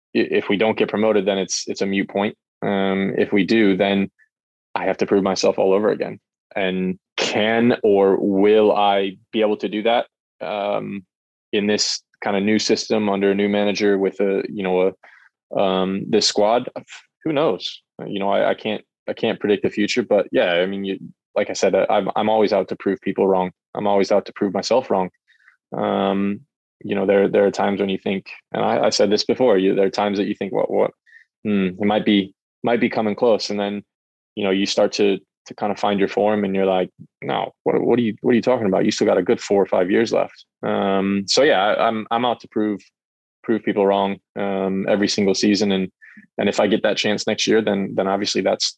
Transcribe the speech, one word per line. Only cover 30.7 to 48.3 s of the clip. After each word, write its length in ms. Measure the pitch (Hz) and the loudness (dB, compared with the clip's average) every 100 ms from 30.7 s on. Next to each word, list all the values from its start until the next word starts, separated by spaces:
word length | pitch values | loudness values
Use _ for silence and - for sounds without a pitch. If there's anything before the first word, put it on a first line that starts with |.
what, 200 | 98 104 - _ - _ _ | 0 -2 -4 _ -20 _ _
hmm, 240 | 107 101 95 92 | -4 0 -2 -2
it 60 | 104 | 0
might 200 | 107 98 | 0 2
be, 280 | 101 95 _ _ _ | 2 0 _ _ _
might 160 | 117 120 | -2 0
be 100 | 117 | 0
coming 260 | - 110 101 | 0 -2 0
close." 340 | 123 101 - | 2 2 0
And 100 | 104 | -4
then, 240 | 101 101 - _ _ _ _ - | -4 -6 -12 _ _ _ _ -4
you 80 | |
know, 80 | 101 | 0
you 140 | 98 98 | 0 0
start 260 | - 104 | 0 0
to, 260 | - 104 95 _ _ - | 2 0 0 _ _ -18
to 60 | |
kind 180 | - 107 | -8 -6
of 80 | 98 | -2
find 200 | 104 101 | -2 0
your 100 | 98 | 0
form 340 | - 104 107 | 0 0 0
and 120 | 101 95 | 0 0
you're 100 | 95 | 0
like, 240 | 92 90 - - - | 0 -2 -8 -20 -12
"No, 300 | - 120 - - | -6 -4 -6 -6
what, 180 | - - | -2 0
what 180 | - 120 | 2 0
are 20 | |
you, 140 | 113 - | 0 -2
what 100 | 120 | 2
are 40 | 110 | 2
you 60 | |
talking 260 | 113 123 104 | 2 0 2
about? 180 | 95 104 | 0 0
You 60 | |
still 160 | - 104 | 0 2
got 100 | 98 | 2
a 60 | |
good 180 | 90 113 | 2 0
four 200 | - 98 | 2 0
or 40 | - | 2
five 240 | 104 92 | 2 2
years 220 | 110 113 | 2 2
left." 320 | 95 95 - - _ | 0 -2 -8 -20 _
Um, 640 | 113 104 101 98 98 98 95 | -4 -2 0 0 0 -2 0
so 160 | - | 2
yeah, 180 | 147 101 | 4 4
I, 260 | 101 - 113 | 2 2 0
I'm, 200 | 110 104 | -2 -4
I'm 140 | 117 123 | -2 -2
out 140 | 113 | -4
to 60 | - | -6
prove, 340 | 113 107 98 - _ _ _ _ _ | -4 -2 -4 -10 _ _ _ _ _
prove 200 | - 110 | -2 -2
people 220 | 107 104 98 | -2 0 2
wrong, 320 | 98 98 95 _ 107 | 2 0 -4 _ -8
um, 480 | 101 95 95 95 98 | -4 -2 -2 -2 0
every 200 | 104 101 | 0 0
single 280 | - 98 95 | 0 0 2
season. 360 | 107 101 104 | 2 2 0
And, 200 | 95 92 _ - - - - | 0 -4 _ -20 -20 -14 -4
and 100 | 104 | -2
if 120 | 98 | 0
I 80 | 104 | 0
get 160 | 104 | 2
that 140 | 104 98 | 0 0
chance 300 | 107 101 - | -2 -2 -2
next 200 | 107 - | -2 2
year, 140 | 110 | 2
then, 320 | 104 98 98 92 | 2 -2 -2 -2
then 120 | 98 | -2
obviously 340 | 101 101 | -2 -2